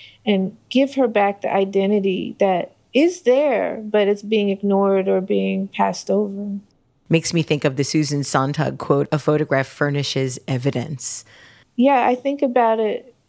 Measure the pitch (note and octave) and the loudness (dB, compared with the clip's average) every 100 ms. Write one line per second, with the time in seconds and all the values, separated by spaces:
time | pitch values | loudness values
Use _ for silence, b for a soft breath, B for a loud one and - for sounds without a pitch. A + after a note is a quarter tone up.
0 | B B - G3 F#3+ - _ B3 C4+ C4+ | B B -2 0 -2 -6 _ 0 2 2
1 | B3 G#3+ G3+ G3+ - G3 G3 G3 G3 G#3 | 0 2 0 0 -2 0 0 0 2 2
2 | G3 F#3 - - G3 F3+ - _ _ A#3+ | 0 -2 -6 -2 0 0 -4 _ _ 2
3 | E4 F4+ - C4 D4 G#3+ F3+ - G#3+ G#3+ | 2 2 2 2 2 0 -2 -4 -2 0
4 | G3+ G3+ G#3 A3 G3+ G3 G3+ G3 G3 G3 | 2 0 0 0 0 0 0 2 4 2
5 | F#3+ F#3+ F#3+ G3+ F#3+ F#3+ G3 - G3 F#3 | 2 0 0 -2 0 -2 -4 -2 -2 -2
6 | - G3 G#3 G3 G#3 G3 - _ _ _ | -2 -2 -2 -6 -8 -8 -12 _ _ _
7 | - E3 - E3+ D#3 D3 D3 C3+ C#3+ D#3+ | -2 0 0 -2 0 0 0 -2 0 0
8 | D3 D3 C3+ C#3 C3+ D3 C3 C3 - C#3+ | 0 -2 0 0 0 0 -2 -4 0 0
9 | C#3+ D3+ - D3+ D3+ C3+ C3+ - D3 C#3+ | 0 -2 0 0 2 0 -2 -2 -2 0
10 | C#3 C#3 C3+ B2 - C3 B2 B2 A#2+ C#3+ | -2 -2 -2 -4 -6 -2 -2 -2 -6 -8
11 | - - B B B B B - B3+ C#4 | -10 -10 B B B B B 0 2 4
12 | A#3+ B3 C#4 C#4+ C#4 A#3+ A3+ A3 G#3+ - | 2 0 -2 -2 0 2 2 2 0 -4
13 | - _ | -8 _